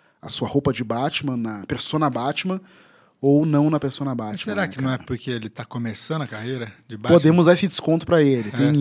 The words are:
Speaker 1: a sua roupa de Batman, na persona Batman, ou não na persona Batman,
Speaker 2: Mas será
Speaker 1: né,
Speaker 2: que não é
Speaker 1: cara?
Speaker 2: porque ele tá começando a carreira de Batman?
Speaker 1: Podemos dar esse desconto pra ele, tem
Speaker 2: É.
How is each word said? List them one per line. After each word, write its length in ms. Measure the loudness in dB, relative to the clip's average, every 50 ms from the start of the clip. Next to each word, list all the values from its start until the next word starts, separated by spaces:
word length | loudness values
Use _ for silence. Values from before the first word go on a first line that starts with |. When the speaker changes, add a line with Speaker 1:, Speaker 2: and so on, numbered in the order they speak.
| _ _ _ _
Speaker 1:
a 80 | -8 -6
sua 180 | -4 -4 -2
roupa 240 | 0 0 0 0 0
de 100 | 0 -2
Batman, 540 | -4 -4 -4 -2 -2 -2 -4 -4 -4 -4 -4
na 300 | -4 -4 -6 -8 -8 -8
persona 440 | -8 -6 -4 -4 -2 0 0 0 0
Batman, 520 | 0 0 -2 -4 -4 -4 -4 -4 -4 -6 -8 -14 -20 -20 -20 _ _ _ _ _ _ -2
ou 240 | 2 4 4 4 4
não 240 | 4 4 4 4 4
na 120 | 2 0
persona 340 | -2 -4 -6 -4 -6 -6 -4
Batman, 160 | -6 -6 -6
Speaker 2:
Mas 100 | -8 -8 -6
será 180 | -6 -4 -4
Speaker 1:
né, 60 | -4 -4
Speaker 2:
que 120 | -4 -4
não 80 | -4 -2
é 40 | -4
Speaker 1:
cara? 100 | -4 -6
Speaker 2:
porque 240 | -8 -8 -8 -6 -6
ele 200 | -6 -6 -8 -10
tá 160 | -12 -12 -14
começando 560 | -10 -8 -8 -8 -8 -8 -8 -8 -6 -6 -6
a 60 | -6
carreira 440 | -8 -10 -10 -8 -8 -8 -8 -8 -12 -14 _ -18
de 80 | -16 -14
Batman? 220 | -6 2 4 4 6
Speaker 1:
Podemos 260 | 6 6 6 6 6
dar 60 | 6 6
esse 140 | 6 4
desconto 380 | -2 -2 -2 0 0 0 0 0
pra 180 | 2 2 4 4
ele, 260 | 4 4 2 0 -4
tem 200 | -2 0 2 4
Speaker 2:
É. 20 | 4 4